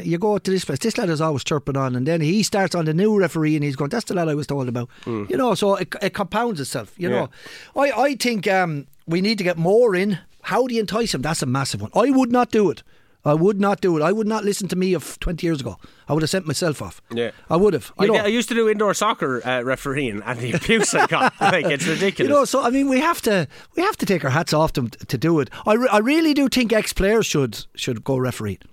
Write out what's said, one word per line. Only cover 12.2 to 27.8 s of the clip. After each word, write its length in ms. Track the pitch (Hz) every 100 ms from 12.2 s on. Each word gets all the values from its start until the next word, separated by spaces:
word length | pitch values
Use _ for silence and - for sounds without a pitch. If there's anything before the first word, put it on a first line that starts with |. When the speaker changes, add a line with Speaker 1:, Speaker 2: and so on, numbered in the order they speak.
| 254
Speaker 1:
not 200 | 247 240
do 180 | 220 190
it. 140 | - - - _ _ 151
I 60 |
would 260 | 151 180 196
not 220 | 202 196
do 160 | 190 160
it. 60 |
I 80 | 151
would 160 | 214 208
not 180 | 220 202
listen 220 | 196 190
to 80 | 180
me 180 | 185
of 260 | 170 - -
twenty 280 | - 165 165
years 120 | 156
ago. 180 | 120 87 - - -
I 60 |
would 80 | 147
have 80 | 156
sent 160 | 190 156
myself 340 | 139 175 147
off. 220 | 98 - -
Speaker 2:
Yeah. 200 | 117 117 - -
Speaker 1:
I 60 | 165
would 180 | 208
have. 180 | 151 - -
You 40 |
Speaker 2:
I 40 | 202
Speaker 1:
know. 60 |
Speaker 2:
did, 120 | 208 208
I 20 |
used 220 | 233 220
to 40 |
do 160 | 233 220
indoor 240 | 208 214
soccer, 500 | 175 208 220 151 127
uh, 200 | 120 127
refereeing, 580 | 123 131 143 135 131 104
and 180 | 107 123
the 120 | 123
abuse 420 | 170 - 226 -
I 140 | 175 -
got. 260 | 160 254 -
<laughs> 40 |
Like, 240 | 202 180 165
it's 220 | 143 165
ridiculous. 420 | 156 196 - 262
Speaker 1:
You 60 | 285
know, 100 | 247
so, 160 | 254
I 80 | 247
mean, 180 | 269 277
we 120 | 254
have 240 | 320 339
to, 240 | - 196 147 - - -
we 60 |
have 160 | 381 -
to 80 | -
take 180 | 185
our 60 | 135
hats 240 | 139 170
off 200 | 156 156
them 160 | - 117
t-, 120 | - -
to 100 | 120
do 220 | 160 165
it. 100 | 131 - -
I, 80 |
re-, 160 | 220 247
I 60 | 208
really 360 | 220 311 320 294
do 120 | 269
think 220 | - 233
ex-players 540 | 220 - - 190 226 -
should, 400 | 151 127 104 -
should 300 | -